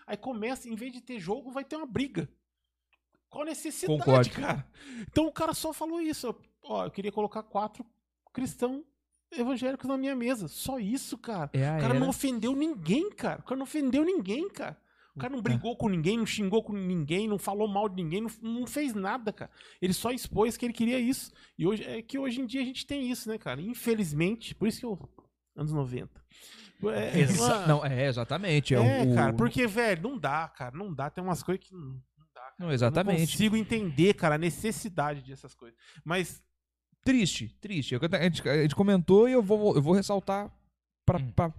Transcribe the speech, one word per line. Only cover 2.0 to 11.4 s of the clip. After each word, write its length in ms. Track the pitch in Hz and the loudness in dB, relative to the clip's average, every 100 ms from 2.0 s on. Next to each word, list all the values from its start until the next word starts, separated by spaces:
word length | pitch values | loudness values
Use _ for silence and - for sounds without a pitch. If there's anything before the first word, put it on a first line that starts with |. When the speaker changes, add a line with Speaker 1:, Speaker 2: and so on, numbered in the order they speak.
| 277 170 139 _ _ _ _ _ _ _ _ _ _ | -2 -4 -8 _ _ _ _ _ _ _ _ _ _
Speaker 1:
Qual 140 | - 311 | -10 -8
necessidade, 540 | - 311 - 359 151 | -8 -8 -6 -2 0
Speaker 2:
Concordo. 300 | 143 131 123 | 6 6 6
Speaker 1:
cara? 360 | - 185 147 - - 277 240 196 | 0 -4 -4 -8 -16 -16 -14 -2
Então 180 | 302 311 | 0 0
o 40 | |
cara 220 | - 320 | 0 -2
só 200 | - 320 | -2 -6
falou 260 | - 320 339 | -6 -6 -4
isso, 320 | 320 294 240 - _ _ | -4 -4 -8 -10 _ _
"Ó, 220 | 285 208 180 | -8 -6 -6
eu 60 | |
queria 200 | - 202 | -6 -6
colocar 320 | 214 208 220 | -2 -4 -4
quatro 420 | - 202 214 - - _ _ _ _ | -6 -4 -4 -8 -18 _ _ _ _
cristão 500 | - 233 - 247 277 - _ _ _ - | -8 -8 -2 -2 -2 -10 _ _ _ -10
evangélicos 560 | 330 240 254 254 277 262 | -4 -2 -2 -2 -4 -4
na 100 | 269 | -2
minha 180 | 269 262 | -2 -2
mesa." 320 | 240 240 160 | -2 -2 -6
Só 320 | - - 269 | -8 -6 -4
isso, 380 | 196 262 - 240 | -2 -4 -6 -10
cara. 320 | - 196 | -6 -6